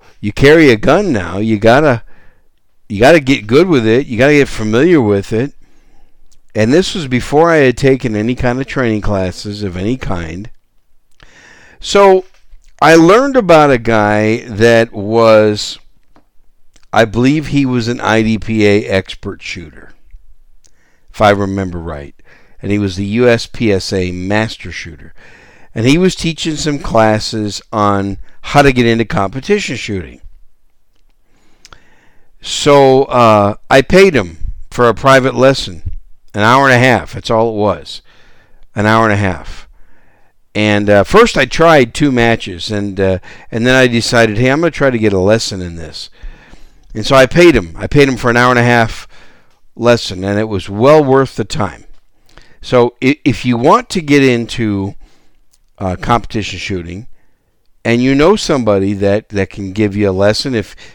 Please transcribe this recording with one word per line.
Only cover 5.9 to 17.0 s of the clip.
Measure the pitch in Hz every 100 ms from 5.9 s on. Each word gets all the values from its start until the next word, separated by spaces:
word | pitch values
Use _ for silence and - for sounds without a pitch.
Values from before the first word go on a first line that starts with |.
| - - - - - -
And | 107 110
this | 160 196
was | 196 135
before | 123 - 147 170
I | 160
had | 131 123
taken | 135 113 123 104
any | 113 127
kind | 123 127
of | 135
training | 139 120 107
classes | 104 98 92 - 104 104
of | 101 90
any | 101 127
kind. | - 92 80 85 117 - _ _ _ _ _ - - _ _ - - _
So | - 202 196 190 - _ - - - -
I | 147 165
learned | 165 220 277 262
about | 180 156 147
a | 123
guy | 113 110 104 107 107 117 120
that | 104 117 117 117
was, | 104 101 113 113 110 107 104 - - - _ _ - _ - - _ - - -
I | 107